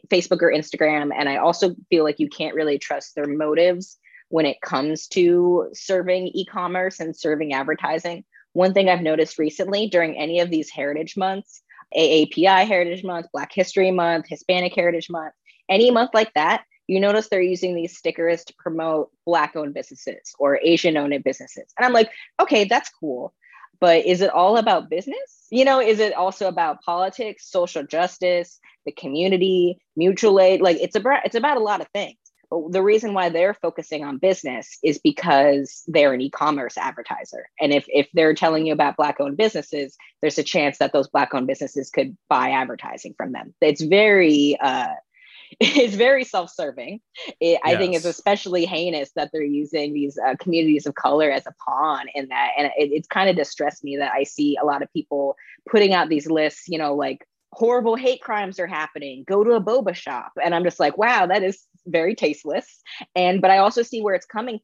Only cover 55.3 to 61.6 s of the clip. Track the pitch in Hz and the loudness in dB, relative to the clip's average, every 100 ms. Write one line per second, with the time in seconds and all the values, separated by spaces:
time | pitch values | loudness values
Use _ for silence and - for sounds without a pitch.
55.3 | - - - - 214 202 180 156 151 156 | -4 -12 -20 -2 2 4 2 2 -2 -2
56.3 | 160 151 - - 160 151 143 139 135 _ | 0 0 -2 -10 -6 -4 -2 -4 -6 _
57.3 | _ _ - 226 247 226 226 254 254 - | _ _ -2 0 2 0 -2 -2 -2 -4
58.3 | 214 190 190 175 160 156 151 143 131 135 | -6 -6 -8 -8 -6 -8 -10 -14 -14 -4
59.3 | 202 214 233 196 254 196 175 - 123 - | 0 2 2 2 -2 -2 -6 -8 -10 -10
60.3 | - 170 170 180 - 151 165 226 233 180 | -4 -2 0 -2 0 -2 2 0 2 2
61.3 | 202 190 196 | 0 0 -4